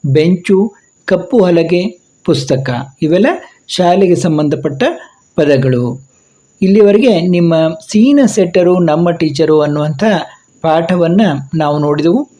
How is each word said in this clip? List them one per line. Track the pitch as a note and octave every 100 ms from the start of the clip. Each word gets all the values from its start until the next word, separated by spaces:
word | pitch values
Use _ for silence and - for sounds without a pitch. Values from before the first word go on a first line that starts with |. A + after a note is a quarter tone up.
| C#3
ಬೆಂಚು, | C#3 E3 F3+ - F#3+ A3 - _ _ -
ಕಪ್ಪು | F#3 F3 A#3+
ಹಲಗೆ, | F3+ E3+ D#3+ F3 G3 - _ _ -
ಪುಸ್ತಕ. | C#3 - C3+ C3+ B2 C3+ _
ಇವೆಲ್ಲ | D3+ F3+ B3 - - _ _
ಶಾಲೆಗೆ | - F3 F#3 F#3 E3+
ಸಂಬಂಧಪಟ್ಟ | F3+ D3+ D3+ C#3 C#3+ C#3 F3 A#3+ - _ _ -
ಪದಗಳು. | D3 C3+ C3+ B2+ B2 C3 - _ _ _ _ _
ಇಲ್ಲಿವರೆಗೆ | F#3+ G3+ G3+ G3+ B3+ F#3
ನಿಮ್ಮ | F3+ F3 E3+ D#3+ D#3+ D#3+ -
ಸೀನ | G#3+ B3 C#4+ B3+
ಸೆಟ್ಟರು | - F#3 F3+ F3 F3+
ನಮ್ಮ | E3+ D#3 F3
ಟೀಚರು | E3+ D#3+ C#3 D#3 D#3
ಅನ್ನುವಂಥ | D3 D3 D3+ C#3 A3 F3+ - - _ _
ಪಾಠವನ್ನ | D#3+ D#3+ E3+ F3+ E3 F#3 G#3 C#3 C3+ D#3+
ನಾವು | D3+ D3
ನೋಡಿದೆವು. | D3 D3+ D#3 A3 D4+